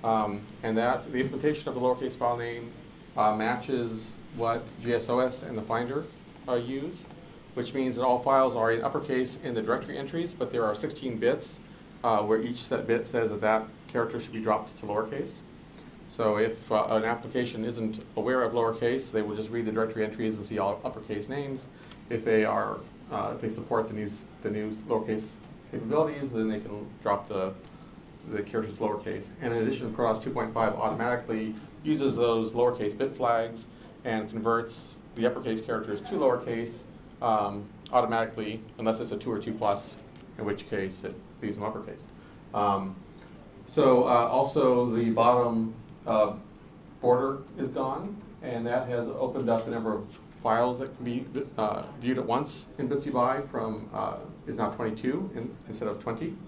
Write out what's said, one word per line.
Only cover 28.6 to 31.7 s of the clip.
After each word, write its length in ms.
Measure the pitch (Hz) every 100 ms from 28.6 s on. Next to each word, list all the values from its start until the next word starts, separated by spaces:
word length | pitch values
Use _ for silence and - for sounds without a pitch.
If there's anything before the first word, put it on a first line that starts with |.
| 110 98
to 60 |
lowercase. 460 | 110 - 101 98 - -
And 120 | 131
in 100 | 117
addition, 300 | 113 135 120
Protos 280 | 110 117 110
two 100 | 127
point 220 | 120 110
five 200 | 120 110
automatically 840 | - 113 107 117 120 - 113 110 107 -